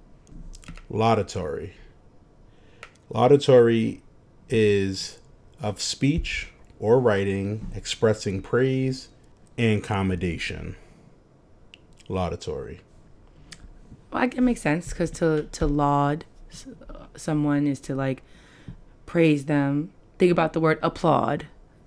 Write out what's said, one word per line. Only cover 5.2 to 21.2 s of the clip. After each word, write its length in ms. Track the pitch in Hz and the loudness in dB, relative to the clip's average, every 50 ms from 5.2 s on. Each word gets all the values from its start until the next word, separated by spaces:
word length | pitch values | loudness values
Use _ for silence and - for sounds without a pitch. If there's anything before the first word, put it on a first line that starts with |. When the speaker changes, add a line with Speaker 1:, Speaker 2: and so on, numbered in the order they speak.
| - - - - - - - - | -20 -20 -20 -20 -20 -20 -16 -10
Speaker 1:
of 220 | - 107 101 - | -8 -8 -6 -6
speech 720 | - - - - - 135 160 170 - - - - - - - - - - - - | -6 -8 -4 -2 0 0 0 0 -2 -4 -6 -8 -8 -10 -16 -20 -20 -20 -12 -4
or 220 | 104 104 117 135 | 2 4 4 4
writing 680 | 127 117 104 98 98 98 98 98 95 101 107 110 110 - - | 4 4 2 2 0 0 -2 -2 -2 -4 -4 -6 -8 -10 -10
expressing 680 | 104 - - - - - 110 107 - - 104 92 95 | -10 -8 -8 -4 2 2 2 2 2 -2 -4 -4 -4
praise 680 | - - - 120 127 135 131 131 131 131 131 131 - - - - - - - - - - - - | -4 -2 0 0 2 2 0 0 -2 -2 -4 -6 -10 -18 -20 -20 -20 -20 -20 -20 -20 -12 -4 0
and 240 | 120 113 107 101 | 2 2 2 0
commendation. 920 | - - 107 98 98 95 92 87 87 87 82 82 - - - 78 78 82 85 - - - - - - - - _ _ _ _ _ _ _ - - - - - - - - - - - - | -2 -2 -2 -2 0 0 -2 -2 -2 -4 -4 -4 -6 -8 -10 -10 -10 -12 -14 -14 -18 -20 -20 -20 -20 -20 -20 _ _ _ _ _ _ _ -20 -20 -20 -20 -20 -20 -20 -20 -20 -20 -12 -6
Laudatory. 760 | 101 92 90 85 82 87 - - 76 67 65 55 - - - _ - - - - - - - - - - - - - - - - - - - - - - - - | -4 -4 -2 -4 -4 -8 -8 -8 -8 -8 -10 -12 -14 -18 -20 _ -20 -20 -20 -20 -20 -20 -20 -20 -20 -20 -20 -20 -20 -20 -20 -20 -20 -20 -20 -20 -20 -20 -18 -10
Speaker 2:
Well, 100 | - - | -6 -4
I, 40 | 247 | -4
it 140 | 247 - - | -2 -2 0
makes 200 | 254 247 233 - | 0 0 0 0
sense, 320 | - - 147 170 170 - | 0 -2 -2 -2 -2 -6
'cause 180 | - - 175 160 | -6 -4 -4 -4
to, 360 | - - 175 160 156 151 147 - | -2 -2 0 0 0 0 -2 -6
to 160 | - - 160 | -6 -2 -2
laud 600 | 147 143 147 143 143 143 143 143 143 147 160 - - - - - - | 0 0 2 2 2 2 2 2 0 -2 -4 -8 -14 -20 -20 -20 -20
s-, 140 | - - - 262 233 - - - - - - - - | -20 -20 -18 -18 -20 -20 -18 -18 -18 -18 -18 -20 -18
someone 500 | - - - 156 151 147 147 143 143 143 | -12 -6 -2 -2 0 2 2 2 2 0
is 140 | 147 139 131 | 0 -2 -4
to, 160 | - - 139 | -6 -6 -4
like, 260 | 135 135 135 135 - - - - - - - - - - - - - - - - - - | -4 -2 -4 -4 -6 -10 -20 -20 -20 -20 -20 -20 -20 -20 -20 -20 -20 -20 -20 -20 -20 -12
praise 400 | - - 170 165 160 151 143 135 | -4 2 4 6 6 4 2 0
them. 440 | 147 151 143 139 139 139 143 156 185 - - - - - - | 0 0 2 2 2 0 -2 -2 -4 -10 -20 -20 -10 -2 2
Think 120 | - 175 | 4 4
about 220 | 175 175 165 156 | 4 4 2 0
the 80 | - 165 | 0 0
word 180 | 160 160 156 156 | 2 2 2 2
applaud, 640 | - 165 - - - 165 143 131 | 0 -4 -2 0 2 2 2 4